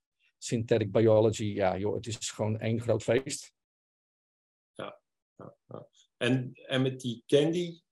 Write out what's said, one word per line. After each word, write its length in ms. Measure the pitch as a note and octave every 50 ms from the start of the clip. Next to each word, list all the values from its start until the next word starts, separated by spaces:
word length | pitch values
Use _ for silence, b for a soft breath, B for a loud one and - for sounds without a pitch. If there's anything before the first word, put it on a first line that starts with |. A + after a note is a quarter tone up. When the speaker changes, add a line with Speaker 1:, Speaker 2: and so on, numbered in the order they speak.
| _ _ _ _ _ _ _ _
Speaker 1:
synthetic 520 | - - - A#2 A2+ A#2 A#2+ A2+ A2+ A2
biology, 540 | A2 A#2 A2+ A2+ A2 G#2+ A2 A2+ G#2 - A#2
ja 340 | G#2+ G2+ G2+ G2 F#2 F#2 F#2
joh, 160 | G2 G#2 -
het 120 | - A2
is 240 | A#2+ G#2+ - - -
gewoon 300 | - - A#2 G#2+ A2 G#2+
één 200 | A2 A2+ A2+ A2+
groot 220 | A#2 A#2 A2 A2 -
feest. 500 | - C#3+ C3 C3+ - - - - - _ _ _ _ _ _ _ _ _ _ _ _ _ _ _ _ _ _ _ _ _ _ _ _ _
Speaker 2:
Ja, 280 | - G2 G2+ - - _ _ _ _ _ _ _
ja, 200 | - - - - _ _
ja. 200 | - - - - - _ _ _ _ _
En, 360 | _ B2 A#2+ B2+ C3 B2+ - -
en 300 | - - - C3+ C3 C3
met 180 | C3+ C3 C3
die 220 | - B2+ A2+ A2 -
candy, 540 | - - C#3+ D3 D#3+ E3 F3+ F3 E3+ E3 - _ _